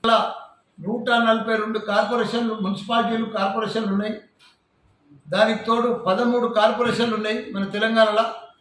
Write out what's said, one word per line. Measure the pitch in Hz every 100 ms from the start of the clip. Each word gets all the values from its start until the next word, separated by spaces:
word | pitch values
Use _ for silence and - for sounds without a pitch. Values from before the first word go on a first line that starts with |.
అలా | 226 226 - - - _ _ -
నూట | 165 233 247
నలభై | 233 226 220 - 220
రెండు | 214 220
కార్పొరేషన్లు, | 208 208 220 240 208 233 233
మున్సిపాలిటీలు, | 214 190 196 - 233 226 226 220
కార్పొరేషన్లు | 196 196 214 214 226 208
ఉన్నాయి. | 196 214 220 - _ - _ _ _ _ _ _ - -
దానికి | 180 220 220 -
తోడు | 233 240 214 180
పదమూడు | 196 240 247 226
కార్పొరేషన్లు | 214 214 220 240 214 240 214
ఉన్నాయి | 214 220 -
మన | 196 196
తెలంగాణలో. | 208 220 226 220 208 226 - - _